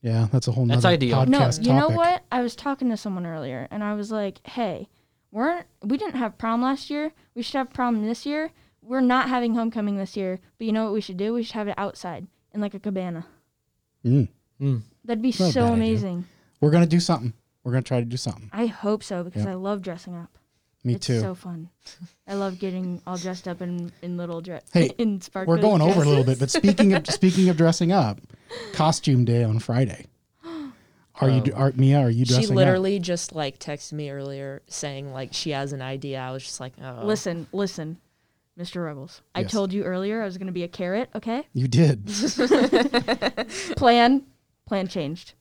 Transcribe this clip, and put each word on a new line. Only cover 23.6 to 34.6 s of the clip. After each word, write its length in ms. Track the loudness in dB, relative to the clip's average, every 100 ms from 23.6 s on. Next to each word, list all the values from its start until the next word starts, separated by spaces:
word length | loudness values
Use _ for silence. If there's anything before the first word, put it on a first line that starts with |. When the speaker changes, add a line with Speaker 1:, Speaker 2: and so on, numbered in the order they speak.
| -8 -8 -10 -12
Speaker 3:
in 140 | -10 -8
little 220 | -6 -10
dre-, 220 | -10 -14 -2
Speaker 1:
Hey, 200 | 2 2
Speaker 3:
<laughs> 40 | 2
in 200 | -2 -2
sparkly 320 | -8 -8 0 4
Speaker 1:
we're 40 |
going 200 | 6 6
over 220 | 6 4
a 20 | 4
little 180 | 4
bit, 140 | 4 2
Speaker 3:
dresses. 240 | 0 4
Speaker 1:
but 20 |
speaking 300 | 4 6 6
of, 140 | 4 0
Speaker 3:
<laughs> 20 |
Speaker 1:
speaking 400 | 2 4 6 4
of 80 | 6
dressing 340 | 4 4 4
up, 300 | 4 2 -2 -12 -20 _ -16 -12
costume 520 | 0 2 2 4 4 6
day 180 | 4
on 140 | 2 0
Friday. 460 | 0 0 0 -2 -16 _ _ _
Speaker 3:
<gasps> 20 | -14 -10 -12 -14 _ _ _ 0
Speaker 1:
Are 80 | 2
you, 140 | 4 2
Speaker 2:
Oh. 40 | 0
Speaker 1:
are, 140 | 0 4
Mia, 220 | 4 6
are 80 | 4
you 160 | 2 2
Speaker 4:
She 80 |
Speaker 1:
dressing 180 | 2 4
up? 40 | 4
Speaker 4:
literally 420 | 4 4 2 0
just, 320 | -2 -4 -6
like, 240 | -6 -6 -8
texted 360 | -12 -12 -10
me 180 | -10 -8
earlier 500 | -8 -10 -10 -12 -12